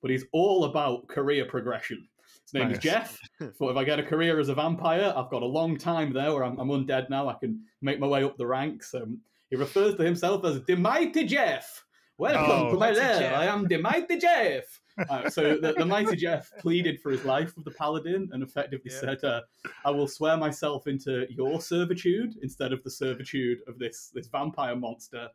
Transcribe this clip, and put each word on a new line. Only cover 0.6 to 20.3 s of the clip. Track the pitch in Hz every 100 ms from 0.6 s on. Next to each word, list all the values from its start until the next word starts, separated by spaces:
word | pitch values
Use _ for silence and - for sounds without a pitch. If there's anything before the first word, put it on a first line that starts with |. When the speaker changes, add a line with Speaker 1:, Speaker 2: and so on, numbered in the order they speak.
| 151
Speaker 1:
about | 151 143 123 -
career | - 139 147 -
progression. | 127 117 113 - 110 - _ _ - -
His | 139
name | 127
is | 107
Speaker 2:
Nice. |
Speaker 1:
Jeff. | 151 339 330 - - _
Speaker 3:
<laughs> | 135 -
Speaker 1:
Thought | 135
if | 127
I |
get | 135 147
a |
career | - 156 165 156
as | 139
a | 135
vampire, | 156 170 170 165 196 131
I've | 127
got | 131
a | 120
long | 147 165 151
time | 170 170 151
there | 131 143
where | 147
I'm, | 123 127
I'm | 127
undead | 139 135 131 131
now. | 139 143
I | 117
can | 117 110 - _
make | 139 143
my | 139
way | 139
up | 143 -
the | 123
ranks. | 131 147 - - 131
Um, | 110 120 _ _ _
he | 127
refers | 139 196 208 196
to |
himself | 165 175 175 196
as | 185 135
the | - 180
Mighty | 190 285 339 320 240
Jeff. | 277 220 135 - - _ _ _ _
"Welcome | 190 285 151 139 123
Speaker 2:
Oh. |
Speaker 1:
to | 147
my | 220
Speaker 4:
Mighty | 214
Speaker 1:
lair. | 262 202
Speaker 4:
Jeff. | - 135
Speaker 1:
I | 175
am | 208 190
the | 165
Mighty | 190 311 339 339
Jeff." | 349 330 202 135 - - _ - 165
Uh, | 135 135
so | 156 151 151
the, | 156
the | 156 170
Mighty | 202 214 180
Jeff | 170 160 - -
pleaded | 165 170 170 143
for | 147
his | 131 135
life | 135 165 -
with | 151
the |
paladin | - 151 160 160 190 190
and | 131
effectively | 131 - 139 139 120
Speaker 4:
Yeah. | 131
Speaker 1:
said, | 135 135
uh, | 143 117 - _ - -
"I | 143
will | 143 143
swear | - 156